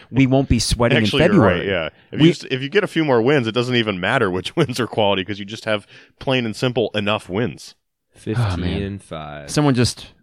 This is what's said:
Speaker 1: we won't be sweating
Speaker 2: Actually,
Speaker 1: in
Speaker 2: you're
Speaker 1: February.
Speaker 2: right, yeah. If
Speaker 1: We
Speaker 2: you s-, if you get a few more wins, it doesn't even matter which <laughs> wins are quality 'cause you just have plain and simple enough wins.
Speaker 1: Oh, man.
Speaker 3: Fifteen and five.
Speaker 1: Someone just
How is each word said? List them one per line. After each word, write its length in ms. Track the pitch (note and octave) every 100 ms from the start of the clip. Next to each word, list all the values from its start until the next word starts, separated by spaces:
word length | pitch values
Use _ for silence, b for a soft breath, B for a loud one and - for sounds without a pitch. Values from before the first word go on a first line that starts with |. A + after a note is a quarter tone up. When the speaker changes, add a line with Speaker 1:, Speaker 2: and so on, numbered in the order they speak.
| B
Speaker 1:
we 160 | A#2 C3+
won't 220 | C3 C3+
be 100 | A#2+
sweating 380 | - - A#2+ C#3+
Speaker 2:
Actually, 280 | G#2 C#3+
Speaker 1:
in 80 | A2
Speaker 2:
you're 100 | G#2
Speaker 1:
February. 160 | G2 F2+
Speaker 2:
right, 100 | E2+
yeah. 200 | F#2 D#2 b b
If 80 | B2
Speaker 1:
We 60 | D#3+
Speaker 2:
you 20 |
s-, 160 | E3 -
if 120 | C3
you 80 | C#3
get 120 | G3
a 40 | F3+
few 180 | D#3+
more 160 | D#3 A#2+
wins, 260 | A#2 D3 A2+
it 60 |
doesn't 240 | A2+ B2 A#2+
even 240 | G#2+ F#2
matter 300 | F#2 C3 G2+
which 260 | F2+ - -
<laughs> 0 |
wins 240 | C3+ B2+
are 60 | A2+
quality 360 | - G2+ F#2+
'cause 160 | F#2+ G2+
you 60 |
just 220 | G2+ G#2+ A2
have 200 | G#2+ B B B -
plain 280 | - C3 A#2
and 100 | G2+
simple 340 | C3 A#2+ G#2+
enough 340 | G#2+ G2+ G#2+ -
wins. 460 | F#2 A#2 C2+ - - _ _ _
Speaker 1:
Oh, 120 | _ -
man. 220 | A2 A2
Speaker 3:
Fifteen 320 | F2 F2 G2
and 200 | G2 G2+
five. 480 | - D#2+ D2+ D2 D2
Speaker 1:
Someone 240 | D3+ D3
just 340 | A#2+ A#2 - - _